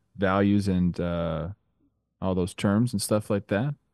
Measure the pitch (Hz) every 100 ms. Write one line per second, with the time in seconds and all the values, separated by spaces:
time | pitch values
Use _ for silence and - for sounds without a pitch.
0 | _ - 95 95 101 101 98 90 90 82
1 | 87 85 85 80 82 101 _ _ _ _
2 | _ _ 92 92 90 - 107 101 120 101
3 | - 107 - 101 - 101 139 143 _